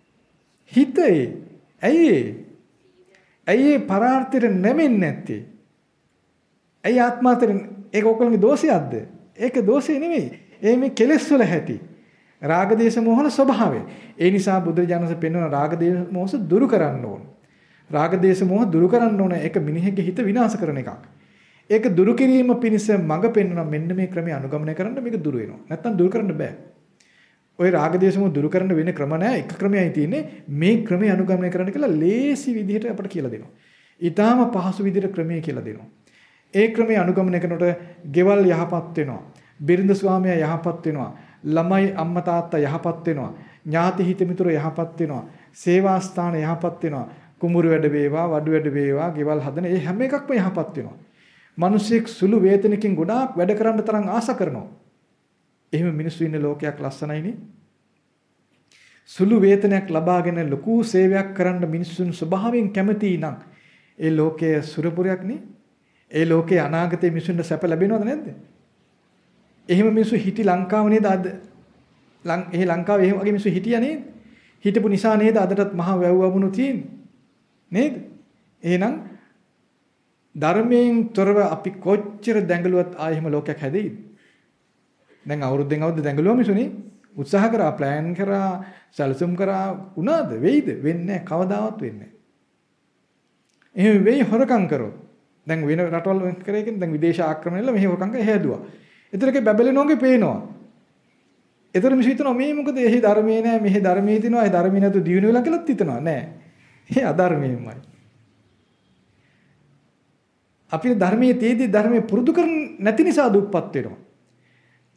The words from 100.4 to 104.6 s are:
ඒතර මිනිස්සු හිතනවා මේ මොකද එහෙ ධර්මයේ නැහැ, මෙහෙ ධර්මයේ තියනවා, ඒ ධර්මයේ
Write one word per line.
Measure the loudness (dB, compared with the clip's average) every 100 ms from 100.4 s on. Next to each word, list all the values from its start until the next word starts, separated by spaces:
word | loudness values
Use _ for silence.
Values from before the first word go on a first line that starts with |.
| -8 -18 -20 _ _ _ _ _ _ _ _ _ _
ඒතර | 0 2
මිනිස්සු | 4 2
හිතනවා | 2 0
මේ | 0 -2
මොකද | -2 -4 0
එහෙ | 2 4
ධර්මයේ | 4 4 2 0
නැහැ, | 0 0
මෙහෙ | 2 2
ධර්මයේ | 2 2 2 0
තියනවා, | 2 2
ඒ | 2
ධර්මයේ | 2